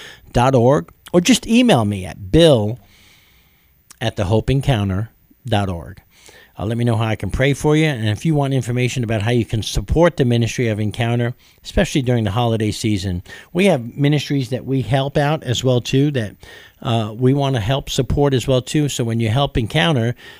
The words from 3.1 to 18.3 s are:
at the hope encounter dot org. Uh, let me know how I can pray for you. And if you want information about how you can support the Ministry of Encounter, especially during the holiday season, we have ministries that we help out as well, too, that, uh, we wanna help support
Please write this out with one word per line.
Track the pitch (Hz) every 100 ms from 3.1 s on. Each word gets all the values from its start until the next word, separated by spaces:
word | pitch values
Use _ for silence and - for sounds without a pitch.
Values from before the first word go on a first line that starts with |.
| _ _ _ _ _ _ _ - -
at | 110
the | - 92
hope | 110 117
encounter | 135 131 113 101 95 113 _ _ _
dot | 123 104 95
org. | 85 - 92 _ _ - - - -
Uh, |
let | 98 117
me |
know | 120
how | 110 113
I | 107
can | 95
pray | - 135
for | 139 151 151
you. | 156
And | 123 110
if | 104
you | 165 147
want | 139
information | 135 123 123 123 127
about | 110 113
how | 107
you | 123
can | 104 110
support | - - 101 156 175 -
the |
Ministry | 123 117 113 - 117
of | 104
Encounter, | 107 - 117 120 120 - _ _
especially | - - 190 147
during | 123 123
the | 104
holiday | 107 117 113 107
season, | - 110 101 98 90 - - -
we | 175 196
have | 143 117 139
ministries | 143 147 - 143 113
that | 123
we | 123 135
help | 104 135 135 151
out | 143 156
as | 127 117
well, | 127 123
too, | - 135 147
that, | 135 104 - - - - _
uh, | 131 113 107 110
we | 127
wanna | 143 139 131
help | 101 135 -
support | - 131 - 143